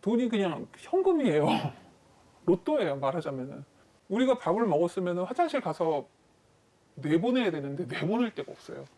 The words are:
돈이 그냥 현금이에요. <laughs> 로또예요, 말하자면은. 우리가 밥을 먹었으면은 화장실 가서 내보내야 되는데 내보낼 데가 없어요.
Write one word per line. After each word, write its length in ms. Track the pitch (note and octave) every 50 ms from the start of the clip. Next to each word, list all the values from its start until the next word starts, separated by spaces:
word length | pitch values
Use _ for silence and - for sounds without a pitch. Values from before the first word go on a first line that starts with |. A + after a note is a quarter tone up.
돈이 280 | - G3 A3+ A#3 B3+ A#3
그냥 380 | A#3 G#3 G3 F3+ D3+ - - - - -
현금이에요. 680 | - - - F#4+ F#4 F#4+ F4+ D#4 C#4 G#3+ D3+ D3+ D3
<laughs> 1000 | F#3+ - - - D3 - - - - - _ _ _ _ _ _ - _ _ -
로또예요, 500 | - F3+ F3+ - - D#4 C#4+ G#3 D#3+ C#3
말하자면은. 680 | C#3 C3+ C3+ D3 F3 D3+ D3+ C#3 C3 B2+ C3+ - - C#3 _ _ _ - _ _ _ _ _
우리가 300 | F#3+ A3+ C4 C4 C4 B3+
밥을 260 | - - F3 A3 A#3+
먹었으면은 580 | G#3 D3+ D3+ F3 E3+ - G3 F#3 F3+ F3 F3 F#3
화장실 360 | - B3+ - F4 D#4+ - C4+
가서 460 | - F3 D3+ - E3+ D#3+ D#3+ C#3+ C3+ - _ _ _ _ _ _ _ _ _ _ _ _ _ _ _ _ _
내보내야 560 | - C3 D3 D#3 E3+ F#3 B3 B3+ B3+ A#3+ G3
되는데 360 | D#3+ D3+ C#3 C#3 C#3 D3 F3+
내보낼 460 | A#2+ - - - F3+ G#3+ A#3+ B3 A3
데가 200 | - - C#3+ -
없어요. 320 | - - - - D#3 C#3+ C#3 C3+ _